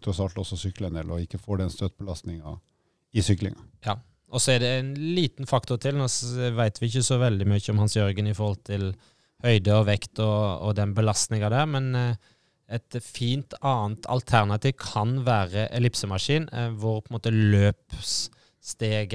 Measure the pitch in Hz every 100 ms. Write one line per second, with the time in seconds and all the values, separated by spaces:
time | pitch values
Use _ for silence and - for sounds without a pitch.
0 | - 90 95 - 92 85 98 - 95 80
1 | 82 85 87 - - 95 92 - 95 -
2 | 98 82 85 82 78 78 _ _ _ _
3 | _ 110 98 98 95 - - _ 107 107
4 | - _ _ 120 - 123 123 131 135 139
5 | 156 180 156 - 131 127 - 120 139 139
6 | 127 - 120 123 123 117 110 - 117 123
7 | 113 127 123 98 98 101 - 104 104 110
8 | 101 98 107 101 107 95 - 101 95 98
9 | _ _ _ _ 123 110 101 104 104 101
10 | - - 110 104 104 85 104 104 101 101
11 | 110 101 - 110 104 123 156 139 131 123
12 | 123 113 _ _ _ _ - 117 - 120
13 | - - 120 131 - - 139 123 104 110
14 | - 127 - 120 101 104 135 - - 117
15 | 110 131 123 110 90 98 107 123 120 -
16 | 101 92 - 151 156 117 117 110 110 110
17 | - 117 117 110 104 101 101 - - -
18 | - - - _ _ _ - - 110 107
19 | 101